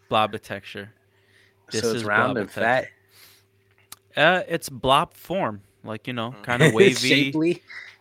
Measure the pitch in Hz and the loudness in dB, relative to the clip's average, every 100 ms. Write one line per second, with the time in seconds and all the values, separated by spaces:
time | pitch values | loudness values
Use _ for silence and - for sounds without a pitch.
0 | - 113 107 107 - 98 - 101 101 _ | -4 -2 -2 -4 -12 -14 -14 -16 -16 _
1 | _ _ _ _ _ _ - 110 113 117 | _ _ _ _ _ _ -10 -4 -2 -2
2 | 107 107 123 107 95 104 113 127 - _ | 0 0 0 -2 -6 -2 0 0 -2 _
3 | _ _ - _ _ _ _ _ - - | _ _ -20 _ _ _ _ _ -20 -20
4 | _ 135 156 180 - 165 - 123 131 139 | _ 2 2 2 -2 -6 -6 -4 2 2
5 | 165 - - 190 127 104 - _ 110 110 | 2 -8 -6 -4 -4 -6 -16 _ -12 -12
6 | - 123 113 - 127 123 156 220 131 120 | -10 -8 -8 -8 -2 4 4 6 6 4
7 | 127 139 139 156 165 175 - - - - | 2 2 2 0 -2 -2 -8 -20 -20 -14